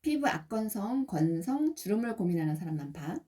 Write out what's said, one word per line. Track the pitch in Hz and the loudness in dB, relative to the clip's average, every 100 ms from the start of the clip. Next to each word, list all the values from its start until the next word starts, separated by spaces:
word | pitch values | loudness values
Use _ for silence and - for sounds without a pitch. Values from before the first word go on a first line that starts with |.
피부 | 302 302 285 | 0 2 2
악건성, | 156 - 220 220 214 214 269 | 0 -2 -2 -2 -2 -2 -2
건성, | 262 165 160 165 180 277 311 | 0 2 4 2 0 2 0
주름을 | 311 185 214 233 | 0 0 0 0
고민하는 | 214 180 170 156 | 0 2 2 2
사람만 | 156 165 156 143 | 0 -2 -4 -6
봐. | 156 151 254 | -8 -6 -6